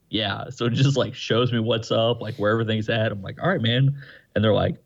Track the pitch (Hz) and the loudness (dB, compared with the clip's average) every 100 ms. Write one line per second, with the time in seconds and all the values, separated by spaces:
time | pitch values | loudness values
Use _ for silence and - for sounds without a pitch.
0 | - 107 104 104 - - 120 117 139 139 | -8 -4 -4 -6 -8 -4 -2 2 4 4
1 | 110 - - 113 127 117 110 113 - 113 | 0 -4 -2 0 2 0 0 -2 0 0
2 | 113 117 110 107 104 113 110 110 107 113 | 2 0 -4 -2 0 2 0 -2 0 0
3 | 110 104 95 - 160 190 110 123 135 139 | 0 -4 -10 -4 -2 0 2 2 2 0
4 | - - _ 104 110 98 92 - | -8 -20 _ 0 2 4 2 -2